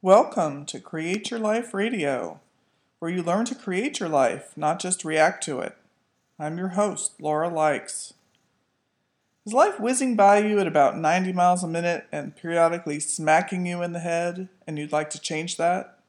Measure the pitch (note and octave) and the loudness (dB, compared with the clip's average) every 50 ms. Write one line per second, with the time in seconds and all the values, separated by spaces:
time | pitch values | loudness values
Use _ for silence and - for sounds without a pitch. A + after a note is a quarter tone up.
0 | - F#3 F#3+ G#3+ - - - - F3 D#3 C#3 C#3+ D3 - - - - - - D#3+ | 8 8 8 8 8 4 0 0 0 0 -2 -6 -10 -12 -12 -12 -12 -10 -8 -6
1 | D#3+ E3+ F#3 G#3 G#3+ - A#3+ A3+ A3 G#3+ G#3+ A3+ A#3+ A#3 - G3 G3+ A3+ B3+ G#3+ | -4 -4 -4 -4 -4 -6 -6 -4 -2 0 0 0 -2 -4 -4 -2 -2 -2 -2 -2
2 | D#3 C#3+ C3+ B2+ - E2 D#2+ - _ _ _ _ _ _ _ _ _ _ _ _ | -2 0 -2 -2 -4 -6 -10 -14 _ _ _ _ _ _ _ _ _ _ _ _
3 | - E3 F3+ F3+ E3+ E3+ F3 G3+ A#3 A#3+ B3+ - - - F#3 F3+ A3 C#4+ D4 - | -8 -4 -4 -4 -2 0 0 0 0 -2 -4 -8 -6 -4 -4 -2 -2 -2 -4 -4
4 | G#3 E3+ D#3 C#3+ C3 A#2 A#2 C3+ - - - - D3+ D3+ D#3+ E3 - F#3 F3+ - | -6 0 2 2 2 2 2 -2 -10 -14 -12 -4 -2 -2 -2 -2 -2 -4 -6 -4
5 | - D#3+ D#3 D#3 D#3 E3+ F3+ - - - D3 B2+ - - - _ _ _ _ _ | -4 -4 2 4 4 2 2 -2 -8 -6 -6 -6 -6 -8 -10 _ _ _ _ _
6 | _ _ _ _ _ _ _ _ D#3 D3+ E3 E3+ F#3 F#3+ F3 F#3+ G#3 G#3 F3 - | _ _ _ _ _ _ _ _ -8 -8 -6 -4 -6 -4 0 0 0 0 -2 -4
7 | - - - _ D3 D3+ D3+ D3+ D#3+ F3 E3+ D#3+ D#3 D#3 D3 A2+ - - - - | -6 -8 -8 _ -4 -2 -2 0 0 -2 0 2 2 2 2 0 -4 -8 -12 -12
8 | - - - _ _ _ _ _ _ _ _ _ _ _ _ _ _ _ _ _ | -12 -14 -18 _ _ _ _ _ _ _ _ _ _ _ _ _ _ _ _ _
9 | _ _ _ _ _ _ _ _ _ G#3+ A3 B3 D#4 G#4 F#4+ - G3+ A#3 B3+ B3 | _ _ _ _ _ _ _ _ _ -2 4 4 4 4 2 -2 -2 -2 0 0
10 | C4 C4 A#3+ G#3 G3+ G3 G3+ G#3 G#3 G#3+ G#3+ G#3 F#3+ E3 D3+ D3+ C#3 C3+ - - | 0 -2 4 6 8 8 8 6 6 2 2 2 0 2 4 4 4 4 4 0
11 | D#3+ D3+ E3 F#3 F#3 F#3 F#3 F3+ F3+ F3+ F3+ F3+ F3+ E3+ E3 E3+ E3+ F3 E3+ D#3 | 0 0 2 2 0 -2 0 2 4 4 4 2 0 -4 -4 -2 -2 -2 -2 -2
12 | - _ - D3+ C#3+ - D3+ - - E3 E3+ E3+ E3 E3 E3+ E3+ F3 E3+ D3 D3+ | -6 _ -10 -8 -8 -10 -14 -12 -8 -2 2 4 4 4 4 0 -6 -6 -6 -6
13 | D3+ - - - D#3+ D#3 D#3 D#3+ - G3+ G3+ F#3 F3+ F3 F3 F3 F3 F3 E3+ E3+ | -6 -6 -6 -4 2 4 4 4 2 0 -4 -4 -4 -4 -4 -4 -4 -6 -6 -6
14 | E3 F3 E3+ E3+ E3+ F3 F3 F3+ F#3 F#3+ _ _ _ - D#3 D3 D3 D3 D3 D3+ | -4 -2 -2 -2 -2 -2 -4 -8 -12 -14 _ _ _ -10 -8 -8 -6 -2 -2 -2
15 | D3+ D3+ - - - - E3 D#3 D#3+ F3 - - E3 E3+ F3 F3+ - - - _ | -2 -2 -8 -10 -8 -6 -6 -6 -6 -6 -6 -2 0 0 0 0 -4 -10 -16 _
16 | _ | _